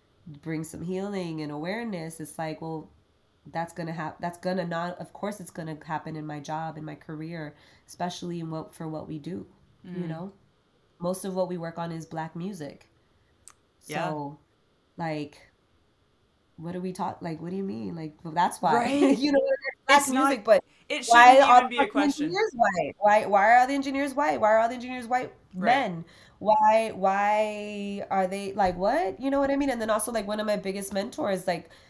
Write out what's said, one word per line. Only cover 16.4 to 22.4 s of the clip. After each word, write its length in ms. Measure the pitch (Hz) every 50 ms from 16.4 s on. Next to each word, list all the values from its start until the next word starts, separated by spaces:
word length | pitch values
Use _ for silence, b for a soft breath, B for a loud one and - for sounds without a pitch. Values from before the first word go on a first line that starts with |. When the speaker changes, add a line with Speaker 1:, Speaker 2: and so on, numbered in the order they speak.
| _ _ _
Speaker 1:
what 160 | - 160 170
do 80 | 180 180
we 120 | 185 185
talk, 260 | 180 - 180 190 - -
like, 180 | 180 170 160 156
what 100 | 165 175
do 60 | 185
you 60 | 196
mean? 320 | 196 196 214 226 214 185 170
Like, 200 | 165 160 156 - _ -
well, 100 | 165 156
that's 260 | 170 180 - - -
why. 360 | 185 170 226 233 240 254 277
<laughs> 40 | 285
Speaker 2:
Right. 180 | 285 269 - 226
Speaker 1:
You 140 | 277 302
know, 80 | 277 269
it's 420 | 269 269 269 - - 262 - _ -
Black 220 | - 285 285 285 277
Speaker 2:
It's 40 |
not, 260 | 262 262 269 277 269 220
Speaker 1:
music, 60 | 196
but 200 | 226 208 180 - b b b b b
Speaker 2:
it 160 | 285 294 247
Speaker 1:
why 320 | - 233 240 247 254 262 269
Speaker 2:
shouldn't 20 |
Speaker 1:
are 220 | 269 247 247 254
Speaker 2:
even 60 | 247 240
be 140 | 240 240
a 40 | -
Speaker 1:
fucking 20 | 403
Speaker 2:
question. 500 | - - 294 285 - 302 294 330 349 403